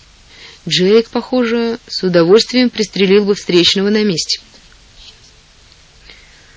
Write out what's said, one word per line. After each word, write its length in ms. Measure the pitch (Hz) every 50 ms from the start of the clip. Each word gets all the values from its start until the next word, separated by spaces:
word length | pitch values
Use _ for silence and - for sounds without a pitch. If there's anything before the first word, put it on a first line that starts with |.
| _ _ _ _ _ _ - - - - - - _
Джейк, 420 | 170 156 160 185 190 214 233 226 -
похоже, 680 | - 240 226 - 254 254 240 226 233 233 233 233 233 247 -
с 140 | - - -
удовольствием 720 | - 185 175 175 165 170 196 226 - - - 254 254 233
пристрелил 540 | - - 214 - - 185 202 185 196 208 208
бы 100 | 196 202
встречного 540 | 190 - - 180 175 170 - - 196 190 208
на 140 | 214 214 214
месте. 380 | 208 170 147 - - - - - _ - - - - - _ _ _ _ - - - - _ - - _ _ _ _ _ _ _ _ _ _ _ _ _ - _ 73 - - - - - - - - -